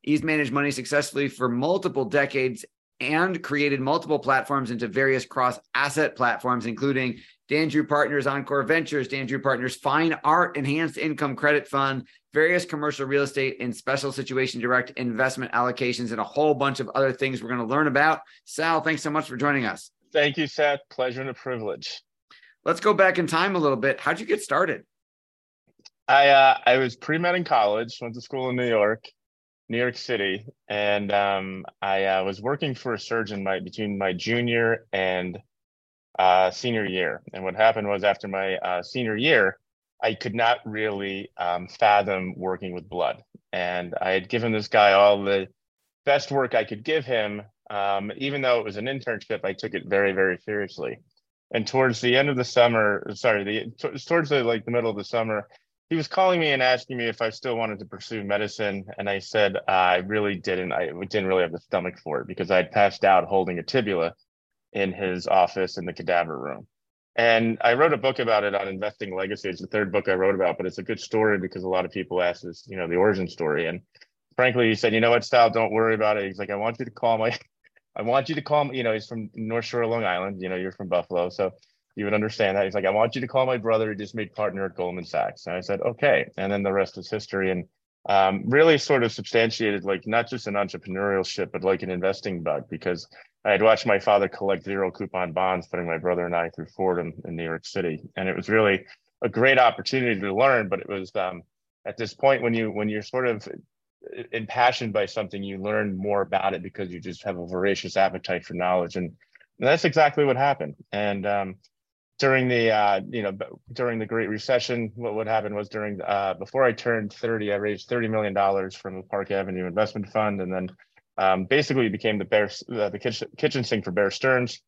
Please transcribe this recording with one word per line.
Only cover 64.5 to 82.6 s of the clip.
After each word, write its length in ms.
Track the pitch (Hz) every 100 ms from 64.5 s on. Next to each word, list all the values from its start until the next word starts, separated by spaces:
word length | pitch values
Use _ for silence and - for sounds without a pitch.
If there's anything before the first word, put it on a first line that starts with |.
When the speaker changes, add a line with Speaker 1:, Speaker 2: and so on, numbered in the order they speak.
| _ _
Speaker 2:
in 180 | 107 98
his 360 | 92 98 90 -
office 500 | 95 87 - 92 -
in 80 | 87
the 80 |
cadaver 460 | 82 87 87 82 71
room. 260 | 69 57 - _ _ _ _ -
And 440 | 117 113 113 113
I 140 | 120 123
wrote 180 | 160
a 40 | 143
book 200 | 131 131
about 260 | 117 107
it 120 | 101 98
on 120 | 98
investing 480 | 95 104 - 104 92
legacy. 320 | 98 104 98
It's 140 | 87
the 60 | 92
third 240 | 107 98
book 180 | 98 95
I 60 | 92
wrote 180 | 95
about, 240 | 98 92 85
but 80 | 92
it's 140 | 90
a 40 |
good 160 | 90 110
story 380 | - 110 110 101
because 260 | 92 95
a 60 | 92
lot 160 | 92 90
of 60 |
people 280 | 95 92 90
ask 220 | 87 87
this, 240 | 87 82 -
you 100 | 95
know, 100 | 85
the 80 | 87
origin 320 | 101 95 87
story. 400 | - 80 76 82
And 120 | 87 _ _ - _ _ -
frankly, 320 | 127 120 117
he 60 |
said, 180 | 107 117
"You 100 | 110
know 100 | 117
what, 120 | 117
Sal, 280 | - 127 117
don't 200 | 113 110
worry 220 | 107 113
about 240 | 107 107 107
it." 80 | 98
He's 140 | 95
like, 100 | 98
"I 60 | 101
want 240 | 110 117
you 60 | 120
to 60 |
call 280 | - 117 113
my, 180 | 110 120 - _ _
<laughs> 300 | _ _ -
I 60 |
want 260 | 110 131 135
you 60 |
to 80 | 151
call 240 | 147 147 143
my," 80 |
you 80 | 131
know, 100 | 117
he's 140 | 110 -
from 240 | 117 107 -
North 300 | 110 117 113
Shore, 200 | 120 113
Long 180 | 117
Island. 380 | 104 90 95 95
You 80 | 92
know, 60 | 92
you're 160 | 92
from 180 | - 95
Buffalo, 400 | 87 85 90 87
so 220 | 87 95 - _ _ _ -
you 60 |
would 100 | 104
understand 440 | 107 107 - 104
that. 80 | 98